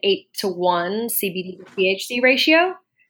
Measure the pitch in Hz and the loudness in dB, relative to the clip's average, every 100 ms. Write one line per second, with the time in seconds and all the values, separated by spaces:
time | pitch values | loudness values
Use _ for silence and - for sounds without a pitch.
0 | 202 190 - - 202 175 180 175 175 214 | 0 -2 -4 -8 -6 -2 0 0 0 -4
1 | 233 - 196 180 180 180 - - 185 190 | -4 -4 -4 -4 -8 -12 -10 -2 0 0
2 | - 247 254 262 311 320 370 359 _ _ | -4 0 2 2 4 4 2 -2 _ _